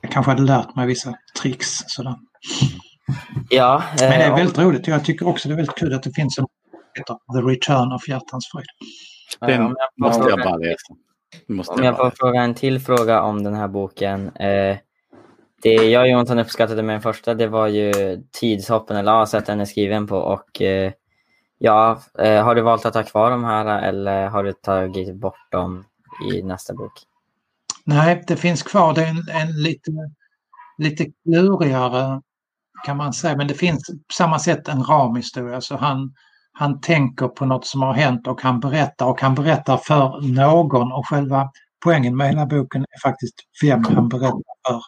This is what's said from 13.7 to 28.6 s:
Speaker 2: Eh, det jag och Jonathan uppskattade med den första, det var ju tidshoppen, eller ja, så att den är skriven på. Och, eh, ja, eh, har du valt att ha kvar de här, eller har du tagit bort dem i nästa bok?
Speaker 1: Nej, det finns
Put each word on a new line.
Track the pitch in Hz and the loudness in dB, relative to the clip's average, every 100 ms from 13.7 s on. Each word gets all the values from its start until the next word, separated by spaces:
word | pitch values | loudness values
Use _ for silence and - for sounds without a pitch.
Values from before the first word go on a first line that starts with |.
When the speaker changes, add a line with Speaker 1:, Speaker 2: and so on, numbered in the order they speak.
| 98 98 - 98 98 98 - | -4 -6 -4 -4 -4 -8 -4
Speaker 2:
Eh, | 98 98 98 98 _ _ _ - - _ _ _ | 0 2 0 -2 _ _ _ -20 -20 _ _ _
det | 113 | 4
jag | 113 110 117 | 6 6 6
och | 127 | 6
Jonathan | 123 120 120 | 4 2 0
uppskattade | 113 - 113 110 | 0 0 -2 0
med | 110 | -4
den | 107 | -2
första, | 113 110 - | -4 -4 -4
det | 113 113 | -2 0
var | 110 110 | 0 0
ju | 104 104 101 98 92 - - | 0 0 0 -2 -6 -12 -4
tidshoppen, | 120 104 98 113 - 104 | -2 -2 0 -2 0 -2
eller | 101 | 2
ja, | 113 107 | 4 4
så | 110 | 0
att | 104 | -2
den | 104 | -4
är | |
skriven | 101 - 101 107 104 | -4 -2 0 0 -2
på. | 98 | -2
Och, | - 98 - - | -2 -4 -6 -4
eh, | 95 95 95 - _ _ _ _ _ _ | 0 0 -2 -6 _ _ _ _ _ _
ja, | 113 107 110 113 - - | 4 6 4 2 -8 0
eh, | 107 107 | 4 4
har | 110 | 4
du | 117 | 4
valt | 113 113 117 | 4 2 0
att | |
ha | 110 | -2
kvar | 107 107 113 | -2 2 2
de | 123 | 2
här, | 117 107 107 104 | -2 -2 0 -2
eller | 98 95 98 98 98 | -2 -4 -2 -2 -2
har | 104 | -2
du | 98 | -4
tagit | 95 - 95 95 95 92 | -6 -2 -2 -2 -6 -8
bort | 95 98 - _ | -6 -8 -8 _
dem | 92 90 92 98 _ _ - 95 | -4 -4 -8 -16 _ _ -14 -8
i | 95 | -6
nästa | 92 92 - | -6 -10 -10
bok? | - 110 - _ _ _ _ _ _ _ - - | -12 -14 -16 _ _ _ _ _ _ _ -12 0
Speaker 1:
Nej, | 147 160 175 - | 2 4 2 0
det | 170 | -2
finns | 175 165 | 0 -2